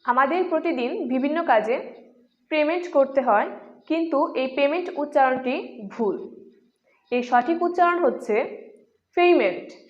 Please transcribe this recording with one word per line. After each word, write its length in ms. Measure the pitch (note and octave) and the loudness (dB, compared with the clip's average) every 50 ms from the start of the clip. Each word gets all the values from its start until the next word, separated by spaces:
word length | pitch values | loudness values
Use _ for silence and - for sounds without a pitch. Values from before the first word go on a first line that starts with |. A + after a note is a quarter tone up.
| _ | _
আমাদের 360 | - A#3+ B3 C4+ C4+ D4+ F4+ F#4 F4+ | 0 2 2 2 2 2 0 0 0
প্রতিদিন 420 | E4+ D#4+ D#4 F4 D#4 B3+ A#3+ B3 D#4+ A4+ F4 | 0 0 0 0 -2 -2 -2 -4 -4 -4 -4
বিভিন্ন 300 | B3 B3+ C4 B3 C#4+ D4+ E4 E4+ | -2 -2 0 0 0 -2 -2 0
কাজে 300 | C#4+ B3 A3 G#3+ G#3+ A#3+ D4+ - - - - - - _ _ _ _ _ _ _ _ | 2 2 2 4 2 -2 -4 -4 -8 -16 -20 -20 -20 _ _ _ _ _ _ _ _
পেমেন্ট 340 | D#4+ D#4 D4+ D4 D#4+ F4+ F4 - | 0 0 2 2 0 -2 -4 -2
করতে 300 | - D4 C4+ C4+ C#4 C#4 | 2 2 2 2 2 -2
হয়, 260 | B3+ B3 G#3+ G#3 A#3+ F4 - - - - - - _ | 2 4 2 2 2 0 -6 -12 -18 -20 -20 -20 _
কিন্তু 340 | _ D#4 E4 E4 E4 D#4+ C#4 D4+ D#4+ - | _ -2 -2 -2 0 0 0 0 0 -2
এই 120 | - C4 | -4 -4
পেমেন্ট 400 | C4 C4 - C#4+ C#4+ D4 F4 F4 F4+ F4+ | -4 -2 0 0 0 0 -2 -4 -6 -6
উচ্চারণটি 600 | - D4 C#4+ - D4 C4+ C4 B3+ B3+ B3+ B3+ B3 D#4+ A4 - - - G#3+ G3 | -6 -8 -2 2 2 2 4 2 0 -2 -4 -4 -4 -6 -10 -14 -14 -16 -16
ভুল। 260 | - - A#3 G3+ E3+ - - - - - - - _ _ _ _ _ _ _ _ _ _ _ _ | -6 -4 -2 -2 -2 -4 -8 -12 -16 -20 -20 -20 _ _ _ _ _ _ _ _ _ _ _ _
এর 120 | - B3 A#3+ | -4 -4 -2
সঠিক 340 | B3 C4 A#3+ A#3+ C4 E4+ - | 2 2 2 2 2 -2 0
উচ্চারণ 360 | - F4+ F4 F#4 F4+ F4 F4 F4 | 0 -2 2 2 2 2 2 2
হচ্ছে 360 | F4+ C4+ - - - - G#3+ G#3+ C#4 F#4+ - - - - - - _ _ _ _ _ _ _ | 2 0 0 -2 -4 -2 -2 0 0 -2 -6 -14 -18 -20 -20 -20 _ _ _ _ _ _ _
পেমেন্ট। 500 | - F4 F4 F4 D4+ A#3 F#3+ F3 - - - - - - | 2 4 6 6 6 4 2 -2 -4 -12 -16 -18 -20 -20